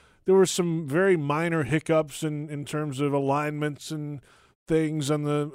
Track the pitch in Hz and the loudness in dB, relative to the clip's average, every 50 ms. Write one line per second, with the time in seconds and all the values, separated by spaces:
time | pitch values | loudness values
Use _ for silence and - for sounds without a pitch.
0 | _ _ _ _ - - 190 190 185 165 - - 175 170 165 160 170 135 135 170 | _ _ _ _ 2 4 6 6 6 4 2 0 0 0 0 -2 -2 -2 0 2
1 | 190 196 185 165 143 143 147 156 170 170 165 165 139 110 147 156 - - 160 160 | 4 4 2 2 2 0 0 0 0 0 0 0 0 0 0 -2 2 2 2 2
2 | 156 143 - - 160 156 151 147 151 156 147 143 143 - - 151 156 151 131 127 | 2 0 -6 -6 -6 -6 -4 -6 -8 -8 -8 -10 -8 -6 -6 -6 -4 -4 -4 -2
3 | 147 143 139 143 139 135 139 147 147 151 151 147 151 151 143 - - - 160 156 | -2 0 0 0 2 2 0 0 0 -2 -4 -2 -4 -4 -4 -6 -10 -10 -8 -8
4 | 147 147 147 135 - _ _ _ _ _ _ _ _ - 160 160 160 151 156 156 | -6 -8 -10 -12 -14 _ _ _ _ _ _ _ _ 0 2 2 2 0 -2 -2
5 | 143 135 151 151 147 147 147 147 147 151 | 0 0 0 0 0 0 0 -2 -2 -4